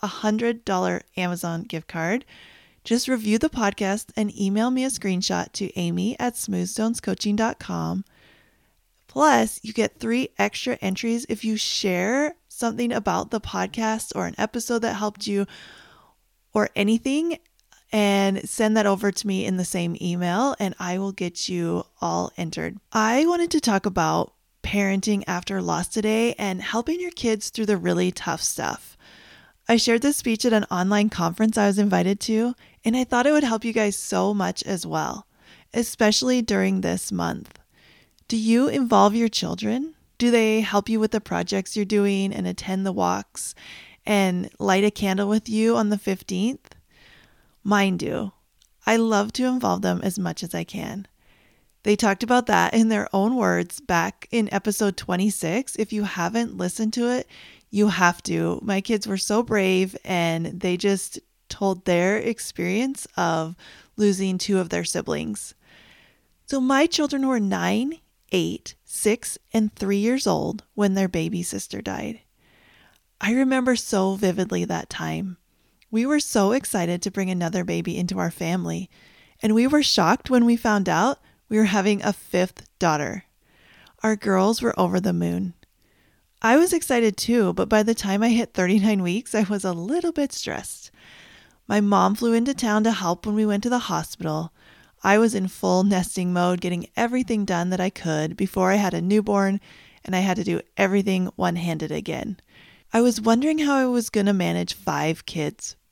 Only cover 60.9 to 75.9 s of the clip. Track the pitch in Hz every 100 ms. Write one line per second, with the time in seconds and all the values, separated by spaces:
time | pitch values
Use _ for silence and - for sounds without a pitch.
60.9 | 190 - - - _ - - 196 185 185
61.9 | 175 185 208 233 214 - - 175 202 262
62.9 | 277 - - 175 160 160 175 - - -
63.9 | - 208 190 190 185 - 190 170 175 170
64.9 | 175 165 151 - 208 - - _ - -
65.9 | - _ _ _ _ - 269 254 269 339
66.9 | - 294 277 269 247 202 190 175 214 269
67.9 | 320 _ _ _ 185 165 - - - -
68.9 | - 214 233 - - _ 226 214 - 196
69.9 | 202 220 262 208 160 165 208 - - 202
70.9 | 190 185 180 160 180 175 196 - - 190
71.9 | 185 220 226 _ _ _ _ _ _ _
72.9 | _ _ - 196 247 262 262 254 240 -
73.9 | 202 190 196 196 185 180 180 175 170 -
74.9 | - 160 160 190 175 _ _ _ _ _